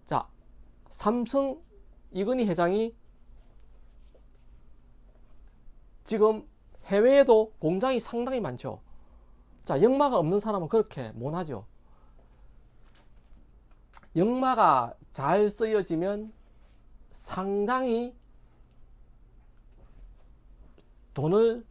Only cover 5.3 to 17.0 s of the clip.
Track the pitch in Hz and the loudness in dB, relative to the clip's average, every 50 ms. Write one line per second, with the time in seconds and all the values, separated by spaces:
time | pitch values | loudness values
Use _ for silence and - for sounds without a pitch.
5.3 | - - - - - - - - - - - - - - - - 214 208 214 220 | -20 -20 -20 -20 -20 -20 -20 -20 -20 -20 -20 -20 -20 -20 -8 -6 0 2 4 2
6.3 | 214 214 - - - _ _ - - - - - 196 202 220 254 277 277 277 254 | 2 0 -8 -16 -20 _ _ -20 -20 -20 -6 -2 2 4 6 6 6 6 8 8
7.3 | 226 214 214 214 - - - 156 180 190 233 262 262 233 - - - 233 240 262 | 6 4 4 0 -6 -4 -2 -2 0 0 0 -2 -2 -2 -4 -6 -8 -6 -6 -4
8.3 | 262 247 202 139 123 117 - 127 104 95 - - - - - - - - - - | -6 -6 -6 -6 -8 -8 -10 -12 -12 -12 -16 -20 -20 -20 -20 -20 -20 -20 -20 -20
9.3 | - - - _ - - - - 160 135 185 240 262 285 294 277 247 190 160 156 | -20 -20 -20 _ -20 -20 -6 -4 2 4 4 4 4 4 2 2 2 0 0 0
10.3 | 185 208 202 220 208 190 165 147 - 226 214 - - 147 123 110 110 110 117 139 | -2 -2 -2 -2 -4 -4 -4 0 0 0 0 -2 -8 -12 -12 -12 -12 -10 -8 -8
11.3 | 160 180 185 156 127 98 107 - - - _ _ - _ - - - - - - | -6 -6 -8 -8 -10 -12 -12 -16 -20 -20 _ _ -20 _ -20 -20 -20 -20 -20 -20
12.3 | - - - - - - - - _ - - - - - - - - - _ - | -20 -20 -20 -20 -20 -20 -20 -20 _ -20 -20 -20 -20 -20 -20 -20 -20 -20 _ -20
13.3 | - - - _ - - _ _ - _ - _ - - - - - 160 185 226 | -20 -20 -20 _ -20 -20 _ _ -20 _ -20 _ -20 -20 -20 -4 0 0 0 2
14.3 | 247 254 262 262 254 226 202 165 143 131 120 117 - _ - - - - 135 143 | 0 0 0 0 2 4 6 6 6 4 2 -2 -8 _ -20 -16 -10 -4 -2 0
15.3 | 175 202 214 208 202 - 233 220 220 208 185 - 170 160 175 196 202 208 220 220 | 2 2 2 0 0 -2 -2 0 0 -2 0 -2 -4 -2 -2 -4 -4 -6 -8 -14
16.3 | - - - - - - - - - - - - - - | -18 -20 -20 -20 -20 -20 -20 -20 -20 -20 -20 -20 -20 -20